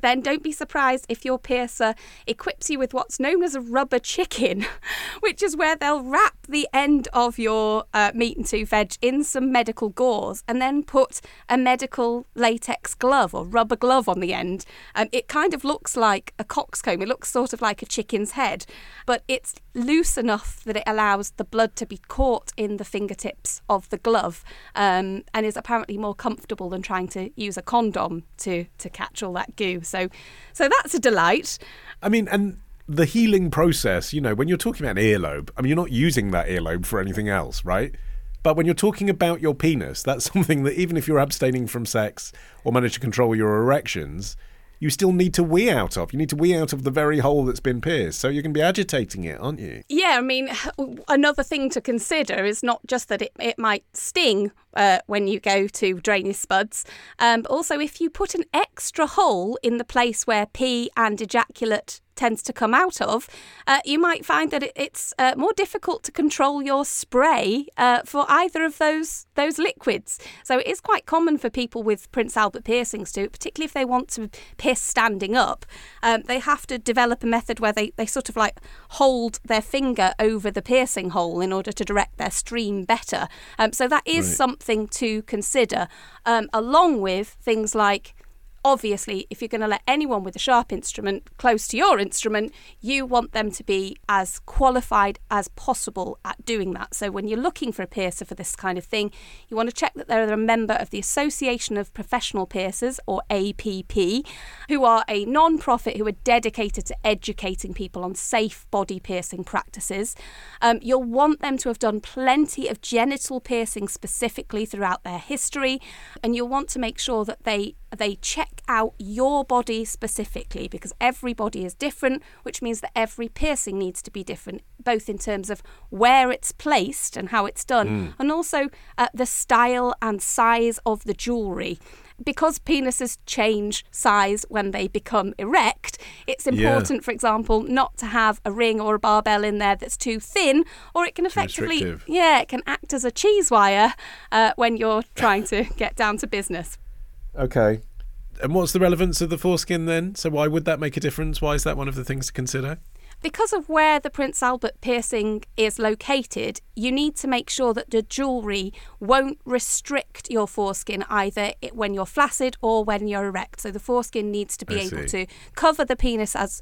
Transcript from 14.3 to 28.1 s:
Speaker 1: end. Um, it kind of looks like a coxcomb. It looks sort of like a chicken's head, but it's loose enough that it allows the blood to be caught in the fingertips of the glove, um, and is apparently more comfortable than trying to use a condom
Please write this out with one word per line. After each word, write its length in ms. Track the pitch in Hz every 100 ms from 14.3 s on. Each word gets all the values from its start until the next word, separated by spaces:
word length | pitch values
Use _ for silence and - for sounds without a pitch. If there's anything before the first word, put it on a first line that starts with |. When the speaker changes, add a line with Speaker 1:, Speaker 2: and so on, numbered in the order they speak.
Speaker 1:
end. 300 | - 180 185 - - - -
Um, 100 | 220
it 160 | - -
kind 260 | 302 370
of 80 | 302
looks 340 | 277 302 - 247
like 380 | 226 196 - -
a 20 |
coxcomb. 580 | 214 - - - - 170
It 60 | 196
looks 240 | 254 -
sort 220 | 247 254
of 80 | 233
like 180 | 220 202
a 60 | -
chicken's 460 | - 208 202 208
head, 340 | 269 233 185 - - - - -
but 160 | 233 -
it's 260 | 175 - - -
loose 460 | 247 247 320 320 -
enough 460 | 233 214 - -
that 120 | 226 208
it 60 |
allows 460 | 214 214 208 202 196 -
the 80 |
blood 320 | 196 220 220 -
to 100 | 226
be 120 | 196 -
caught 420 | - 269 226 - -
in 220 | 214 208
the 60 |
fingertips 800 | 202 196 202 196 - - - - -
of 200 | 196 -
the 80 | 202
glove, 440 | 226 226 170 - - - -
um, 480 | 214 202 185 190 196 -
and 140 | 220 214
is 100 | 220
apparently 400 | - 233 - 208
more 180 | 208
comfortable 540 | 202 233 214 - 214 180
than 140 | 190
trying 240 | 190 185 185
to 240 | 190 202 -
use 200 | 202 185
a 60 |
condom 640 | - 240 226 - -